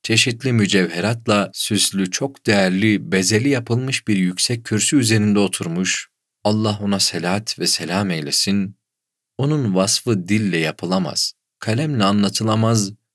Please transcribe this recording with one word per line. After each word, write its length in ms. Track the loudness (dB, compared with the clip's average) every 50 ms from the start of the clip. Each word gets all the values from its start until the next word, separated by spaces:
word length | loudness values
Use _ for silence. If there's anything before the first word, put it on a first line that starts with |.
| -4
çeşitli 500 | -2 0 2 2 0 -2 -4 -2 0 2
mücevheratla 1000 | 2 2 4 2 2 2 0 -2 -2 -2 -2 -2 -2 0 0 2 2 2 -2 -4
süslü, 580 | -6 -4 -2 0 0 0 0 0 -2 -4 -2
çok 340 | -4 -6 -6 -6 -8 -6 0
değerli, 680 | 2 2 4 4 2 2 2 2 2 2 0 -2 0
bezeli 380 | 0 0 2 2 2 2 2 2
yapılmış 580 | 0 0 0 -2 -2 -2 -2 -2 -4 -6 -2 -2
bir 100 | 0 0
yüksek 480 | 0 0 0 -2 -2 -2 -2 -4 -4
kürsü 320 | -2 -2 0 0 2 2 2
üzerinde 420 | 2 4 2 4 4 4 4 2
oturmuş, 680 | 2 0 0 -4 -6 -4 -4 -2 -2 -2 -2 -4 -6 -12 _ _ _ _ _ _ -2
Allah 360 | 0 0 2 2 0 -2 -2
ona 180 | -2 -2 -2 0
selat 600 | 0 -2 -2 -2 -2 -2 -2 -2 -4 -6 -6 -4
ve 80 | -2 -2
selam 440 | -2 -2 -4 -2 -2 -2 -2 -2
eylesin, 640 | -2 -4 -4 -4 -2 -2 0 0 0 0 0 -2 -6 _ _ _ _ _ _ _ _ _ _ _ _ -2
onun 380 | 0 0 0 0 0 2 2
vasfı 520 | 2 2 2 0 -2 0 0 -2 0 0 0
dille 300 | 0 0 0 0 0 0
yapılamaz, 760 | -2 -2 -4 -4 -4 -2 -2 0 -2 -2 -2 -4 -4 -4 -6 _ _ _ _ -10
kalemle 440 | -4 -2 -2 -2 -2 -2 0 0 2
anlatılamaz, 880 | 2 2 2 2 0 0 -2 -2 0 2 2 2 4 4 2 2 0 -4 -12 _ _